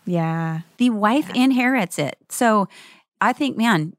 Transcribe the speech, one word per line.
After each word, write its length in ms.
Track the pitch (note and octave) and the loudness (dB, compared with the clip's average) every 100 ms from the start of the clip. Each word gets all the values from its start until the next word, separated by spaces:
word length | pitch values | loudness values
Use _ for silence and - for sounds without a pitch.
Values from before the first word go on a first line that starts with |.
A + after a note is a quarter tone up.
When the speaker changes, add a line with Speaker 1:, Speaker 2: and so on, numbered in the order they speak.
Speaker 1:
Yeah. 560 | - E3+ D#3+ E3 D#3+ D#3+ - - | -4 -2 -2 -2 -4 -6 -10 -2
Speaker 2:
The 120 | B3 | 0
wife 400 | G#3+ G#3 C#4 D4 | 2 0 0 -2
Speaker 1:
Yeah. 100 | B3 | 0
Speaker 2:
inherits 540 | C4 B3+ B3 C4 F3 - | 2 2 0 0 -2 -4
it. 180 | C#3 - _ | -6 -6 _
So 380 | - A#3+ G#3+ F#3 - - - _ _ | 0 2 2 0 -8 -20 -20 _ _
I 120 | G#3 | 0
think, 240 | - C#4+ - | 0 -4 0
man, 340 | A#3 E3+ D#3 | 2 2 -2